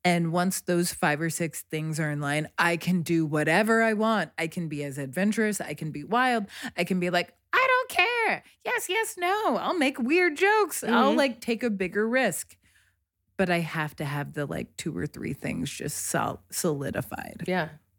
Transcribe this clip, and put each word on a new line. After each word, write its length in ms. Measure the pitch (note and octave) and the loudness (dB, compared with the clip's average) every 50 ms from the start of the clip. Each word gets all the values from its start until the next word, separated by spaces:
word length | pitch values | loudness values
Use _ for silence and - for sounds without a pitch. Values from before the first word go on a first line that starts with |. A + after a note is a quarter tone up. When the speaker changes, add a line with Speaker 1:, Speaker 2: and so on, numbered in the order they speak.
| - | 2
Speaker 1:
And 280 | F3+ F3 E3+ E3+ E3 D#3+ | 2 4 4 2 2 2
once 300 | F3+ F3+ F#3+ F#3 - - | 2 2 2 0 -2 0
those 280 | - F3+ F3 E3+ - - | 0 2 2 2 0 0
five 260 | - F#3 D#3 D3+ D3 | 0 0 2 2 2
or 80 | E3 E3 | 0 -2
six 340 | D#3+ - F3 D3+ - - - | -2 -2 -4 -4 -4 -8 -10
things 380 | - - D#3 D#3 D#3 D#3 D3+ | -6 -6 -4 -4 -2 -2 -2
are 100 | D#3+ D3+ | -2 -2
in 100 | D3 D3 | -2 -2
line, 280 | D3 C#3+ D3 D3+ D#3 - - | -2 0 0 0 -2 -4 0
I 220 | - E3 E3+ F3 E3 | 2 2 2 2 0
can 240 | - F3 F#3 F3+ D#3+ | 0 2 2 2 2
do 240 | - E3+ E3 D#3+ | 2 2 2 2
whatever 560 | D3 D#3 D#3 D3+ D#3 D#3+ G3 A3 A3 A3+ A3+ A3+ | 2 0 0 2 4 4 4 4 4 4 4 4
I 100 | A3+ A3 | 2 2
want. 380 | G#3 A3 A3+ A3+ G3+ E3 - - - | 2 2 2 2 0 0 -4 -4 -6
I 80 | E3 | -6
can 220 | D#3+ - F#3 E3+ D3+ | -6 -4 -6 -6 -4
be 140 | D3 C#3+ C#3+ | -4 -4 -6
as 120 | C#3+ C3 | -6 -6
adventurous. 640 | C#3+ C#3 C3+ C3 F3+ G3 G#3+ G#3+ A3+ A3 G#3+ G3+ - | -6 -6 -6 -2 0 0 0 2 2 2 0 0 -2
I 140 | - - D#3 | -4 -8 -8
can 160 | - D#3+ D#3 | -6 -6 -6
be 120 | C3+ D3 D3 | -6 -8 -6
wild. 440 | - G#3+ A#3+ B3+ B3+ A#3+ A3+ G3+ - - - - A#3 - - | -2 0 2 2 2 2 0 -2 -4 -10 -12 -12 -10 -4 -4
I 60 | - | -2
can 140 | - G3 F3+ | 0 0 0
be 120 | F3 F3+ | 0 2
like, 240 | F3 F3 E3+ - _ _ _ - - | 2 0 0 0 _ _ _ 0 2
"I 140 | A#4 C5 C5 | 2 4 4
don't 220 | B4+ B4+ B4+ B4+ | 4 2 2 0
care. 520 | - F#4 F4+ E4+ A#4+ A#4+ A4+ F#4+ F#3+ C#3+ - - _ _ - | 2 2 2 2 4 2 2 0 0 -2 -6 -14 _ _ -6
Yes, 240 | G#4 B4 A4+ - - | -4 -4 -4 -2 -2
yes, 280 | F#4 A4 A4 A4 - F4+ | -2 -2 -2 -2 -4 -4
no. 380 | F4 F4+ G4 G#4+ A4 F4 A#3+ | -2 0 0 2 2 0 0
I'll 200 | F3 - G#3+ F4 | 0 0 0 0
make 220 | F4 C4+ C#4 C#4 - | 2 2 0 0 0
weird 400 | A#3 B3 D#4+ F#4 F4+ F4 D4 - | -2 2 2 4 4 2 2 2
jokes. 440 | F#4 G4+ G#4+ A4 G4+ D#4+ - - - | 2 4 4 4 2 0 -2 -6 -2
I'll, 260 | A3 A#3+ A#3 C4 C#4 | 2 4 4 6 6
Speaker 2:
Mm-hmm. 80 | D4+ D#4 | 4 4
Speaker 1:
like, 220 | C#4 C4+ A#3 - - | 2 2 0 -4 -4
take 200 | A#3+ A#3 G#3+ B3+ | -4 -2 0 0
a 60 | A#3+ | -2
bigger 400 | G#3 F#3+ F#3+ F3 F#3 G3+ G#3+ A3+ | -2 -2 -4 -2 0 0 0 2
risk." 480 | A#3+ C4 C4 G3+ D#3 - - _ - _ _ _ _ _ _ _ _ _ _ _ _ _ _ _ _ | 2 2 2 2 0 -2 -8 _ -14 _ _ _ _ _ _ _ _ _ _ _ _ _ _ _ _
But 140 | - F#3+ F3+ | 0 2 2
I 80 | F3 E3+ | 2 0
have 360 | E3 D#3 - D#3+ D3+ D3+ - | 0 -2 -2 -4 -4 -4 -4
to 80 | - D#3 | -6 -6
have 260 | C#3 C#3+ D3 C#3+ C#3+ D3 | -4 -4 -4 -4 -6 -6
the, 140 | D3 C#3+ | -6 -6
like, 280 | - - D#2 - - _ - | -4 -4 -6 -8 -10 _ -8
two 180 | - - - | -8 -6 -4
or 100 | - - | -4 -4
three 280 | D#3 - - - - - | -6 -6 -8 -6 -6 -6
things 360 | - - D3 - E3+ E3+ C#3+ | -6 -6 -6 -4 -4 -4 -6
just 360 | - - - - - - - | -6 -8 -8 -8 -6 -6 -6
sol-, 340 | - - - - - - - _ _ | -4 -2 -2 -2 -2 -4 -8 _ _
solidified. 960 | - - - E3+ D3 C#3 C3+ - - - B2+ - - - - G1+ - - D#3 | -8 -4 -2 -2 -2 -2 -4 -4 -4 -4 -6 -6 -8 -12 -12 -12 -10 -10 -6
Speaker 2:
Yeah, 220 | - F#3 F3+ D#3 D3+ D3+ - _ _ _ | -4 -2 -2 -2 -4 -8 -18 _ _ _